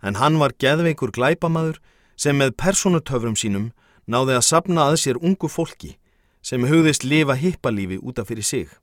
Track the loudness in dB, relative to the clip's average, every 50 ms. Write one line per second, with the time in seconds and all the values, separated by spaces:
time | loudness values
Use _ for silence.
0 | -6 -6 -4 0 2 2 4 4 2 0 0 _ 0 0 2 2 2 0 0 -2
1 | -4 -6 -2 0 0 0 0 0 0 -2 -2 -2 -2 -4 -6 -8 _ _ _ _
2 | _ _ _ -4 -2 0 2 2 2 0 0 0 -2 0 0 2 2 2 2 0
3 | 0 -2 -4 -4 -2 -2 -4 -2 -2 -2 -2 -2 -4 -6 -8 _ _ _ _ _
4 | _ -2 0 0 2 2 2 2 2 4 2 2 2 2 2 2 4 4 2 2
5 | 2 0 -2 0 2 0 0 0 -2 -6 -4 -4 -6 -6 -6 _ -18 -20 -20 _
6 | _ _ _ _ _ _ _ _ _ -6 -2 -2 0 4 4 6 6 4 2 0
7 | -2 0 2 2 2 2 0 0 0 -2 -2 -2 _ -2 -2 -2 -4 -4 -6 -8
8 | -8 -10 -8 -8 -8 -6 -8 -6 -4 -4 -4 -4 -6 -6 -12 _